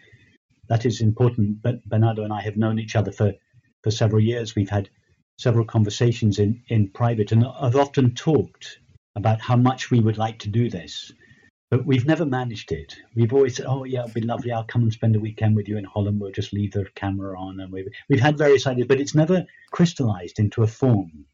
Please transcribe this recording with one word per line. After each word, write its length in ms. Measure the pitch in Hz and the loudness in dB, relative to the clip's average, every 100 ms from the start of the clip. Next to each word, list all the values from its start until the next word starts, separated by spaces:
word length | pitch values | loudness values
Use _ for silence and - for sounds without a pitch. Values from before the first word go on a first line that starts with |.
| _ - _ _ _ _ - | _ -20 _ _ _ _ -4
that 180 | 113 123 | -2 0
is 140 | 104 | 2
important. 600 | 110 107 120 117 104 104 | 0 4 2 2 -2 -2
But 220 | 120 - 110 | -4 -6 -2
Bernardo 360 | 110 113 110 | 2 2 0
and 80 | 107 | -6
I 80 | 104 | -6
have 160 | 104 104 | -4 -2
known 220 | 110 110 | 0 -2
each 180 | 110 110 | -2 -2
other 160 | 98 | -2
for, 200 | - 104 - _ _ _ _ | 0 -2 -2 _ _ _ _
for 60 | 110 | -4
several 320 | 107 110 107 | 0 2 2
years. 340 | 110 120 113 107 | 2 0 -4 -2
We've 140 | 98 | -2
had 180 | 101 98 _ _ _ _ - | -2 -4 _ _ _ _ -4
several 260 | 131 117 | 0 2
conversations 720 | 110 113 104 - 120 - 107 98 | 2 0 0 2 0 2 0 2
in, 240 | 101 113 - | 0 -2 -2
in 200 | 110 101 | 0 0
private, 420 | - 120 110 101 | 0 0 0 2
and 120 | 113 127 - | 2 2 -2
I've 160 | 131 139 | 0 2
often 380 | - 143 123 | 2 2 2
talked 640 | 120 165 143 - _ - - _ _ _ 104 | 0 0 2 0 _ -20 -20 _ _ _ -4
about 240 | 110 110 | -2 -2
how 160 | - 123 | 2 4
much 340 | 127 127 - | 4 0 0
we 100 | 120 | 2
would 180 | 110 107 | 2 0
like 200 | 113 - | -6 -6
to 80 | 104 | -4
do 220 | 117 120 | -2 -2
this, 420 | 87 76 - - - _ _ _ _ - | -4 -12 -16 -18 -20 _ _ _ _ -4
but 140 | 127 | -2
we've 220 | 139 131 143 | 2 0 2
never 180 | 160 | 0
managed 480 | 151 127 123 107 - | 0 -2 -6 -10 -10
it. 240 | 78 76 - _ | -10 -10 -20 _
We've 180 | 113 117 | 0 2
always 240 | 139 131 - | 4 2 0
said, 100 | 135 | -4
"Oh, 160 | 135 | -4
yeah, 180 | 131 123 | -4 -6
it'd 120 | 117 | -6
be 60 | 117 | -6
lovely. 300 | 117 117 120 | -4 -4 -4
I'll 120 | 113 | -6
come 180 | 110 117 | -2 0
and 100 | 113 | 0
spend 220 | - 117 107 | 0 2 2
a 40 | |
weekend 360 | 110 - 110 107 | 0 0 2 2
with 120 | 104 | 0
you 80 | 107 | -6
in 80 | |
Holland. 360 | 98 104 101 104 | -6 -4 -2 -2
We'll 120 | 98 | -4
just 200 | 107 101 | -8 -6
leave 200 | 101 101 | -4 -4
the 140 | 101 98 | -4 -6
camera 440 | - 98 98 95 92 | -6 -6 -4 -6 -10
on." 220 | 92 95 | -10 -12
And 100 | 92 | -12
we've, 180 | 95 95 - - | -10 -12 -12 0
we've 120 | 131 | 2
had 180 | 147 147 | 2 2
various 280 | 147 131 135 | 4 4 4
ideas, 200 | 127 120 | -2 0
but 120 | 135 | 0
it's 140 | 143 | 2
never 300 | 151 156 185 - - - | 2 2 2 -2 -16 -10
crystallized 640 | - 170 - 113 90 87 - | 0 0 2 -2 -2 -6 -2
into 240 | 101 - | 0 2
a 40 | 110 | 0
form. 600 | - 131 101 85 76 71 | 2 2 2 0 -12 -20